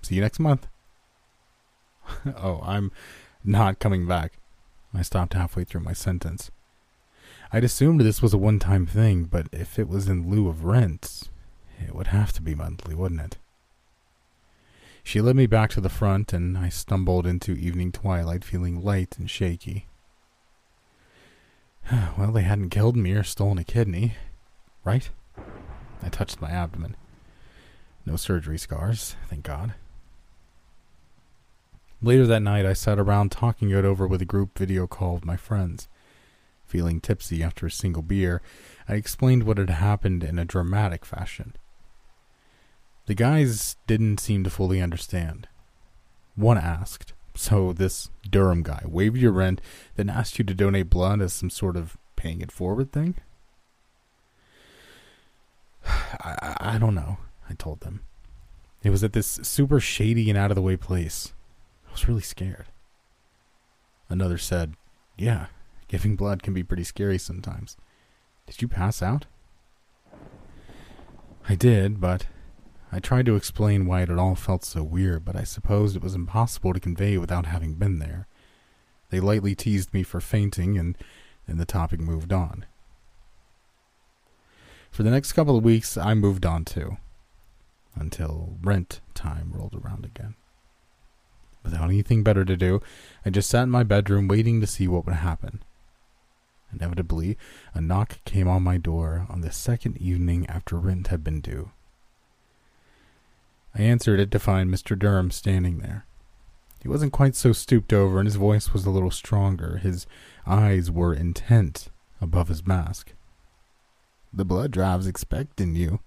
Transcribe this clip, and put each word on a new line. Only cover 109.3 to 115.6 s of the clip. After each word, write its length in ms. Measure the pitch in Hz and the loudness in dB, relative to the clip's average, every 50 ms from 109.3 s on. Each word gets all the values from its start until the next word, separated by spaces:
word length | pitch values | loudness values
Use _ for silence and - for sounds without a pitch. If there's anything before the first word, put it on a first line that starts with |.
| - 104 98 98 95 85 82 80 82 92 | 2 2 4 2 2 0 -2 -6 -6 -2
His 300 | 90 101 90 87 - - - - - - - - - - | -2 -2 -2 -4 -8 -14 -18 -20 -20 -20 -20 -16 -4 2
eyes 420 | 92 101 107 104 98 95 85 85 | 4 4 6 6 4 4 2 0
were 240 | 85 85 87 85 85 | 0 2 2 2 2
intent 760 | 71 82 87 87 - - - 120 117 101 78 - - - - - - _ _ - - | 2 0 -2 -2 -4 2 6 6 6 6 4 -2 -8 -14 -16 -20 -20 _ _ -10 -8
above 260 | - 82 80 90 87 82 | -4 0 2 2 2 2
his 180 | 82 80 82 | -2 -4 0
mask. 480 | 90 95 90 80 76 98 - - - - - - - _ _ _ - _ _ _ _ _ _ _ _ _ _ _ _ _ _ _ _ | 0 0 0 0 -4 -8 -10 -12 -20 -20 -20 -20 -20 _ _ _ -20 _ _ _ _ _ _ _ _ _ _ _ _ _ _ _ _
"The 140 | - 90 98 | -6 -4 -2
blood 260 | 90 90 90 85 143 | 0 0 0 0 -2
drive's 360 | 120 92 95 95 92 90 95 95 | 0 0 0 2 2 0 0 -2
expecting 680 | 90 - - - - - - - _ - | -4 -6 -6 -6 -4 -6 -6 -8 _ -4